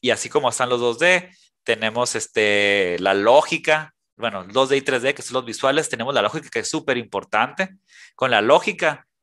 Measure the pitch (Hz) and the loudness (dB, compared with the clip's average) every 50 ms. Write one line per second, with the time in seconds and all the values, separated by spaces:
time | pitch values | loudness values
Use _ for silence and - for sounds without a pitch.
0 | - 120 113 - - 117 - 151 139 123 110 - 127 123 123 120 120 120 117 117 | -2 -2 -2 -2 -2 -2 -2 0 0 0 -2 -2 -2 0 0 0 0 -2 0 0
1 | 165 180 185 175 180 180 _ _ _ _ _ _ - - 113 107 110 110 110 120 | 2 2 2 2 0 -6 _ _ _ _ _ _ -4 -4 -2 0 -2 -2 -2 -2
2 | 123 - - 113 - - - 113 107 104 104 101 101 101 101 101 95 87 87 85 | -2 -2 -2 -6 -8 -4 0 0 2 2 2 2 2 2 2 2 0 0 -2 0
3 | 92 98 98 101 101 113 127 151 - - 170 151 - 160 156 156 151 - _ _ | 0 2 2 4 4 6 6 6 4 2 -4 -4 0 0 0 0 -2 -8 _ _
4 | _ _ _ - 113 113 104 95 90 95 104 131 135 131 139 139 135 135 131 123 | _ _ _ -8 -6 -6 -6 -8 -10 -4 0 0 2 2 2 0 0 0 -2 0
5 | 117 135 135 - - - 120 131 123 117 101 - - 135 139 156 151 - 127 113 | 0 -2 -4 -4 -6 -6 -6 -6 -6 -6 -8 -2 0 0 0 0 -2 -4 -4 -6
6 | 113 131 143 117 202 - - 160 143 - - 117 104 - - 156 - - 127 123 | -4 -2 0 0 0 0 -2 -6 -10 -6 -6 -6 -6 -4 -6 -6 -2 -2 -4 -4
7 | 117 104 - 98 - - - 107 120 131 - - 190 190 - _ _ _ _ - | -4 -6 -6 -8 -6 -2 -2 0 0 -2 -2 -6 -8 -8 -8 _ _ _ _ -20
8 | - - _ - 131 127 120 104 104 117 147 165 - 214 180 - 180 156 147 - | -20 -16 _ -4 -2 2 2 2 6 6 6 6 4 0 -4 -2 -2 -2 -2 -4
9 | _ _ _ _ | _ _ _ _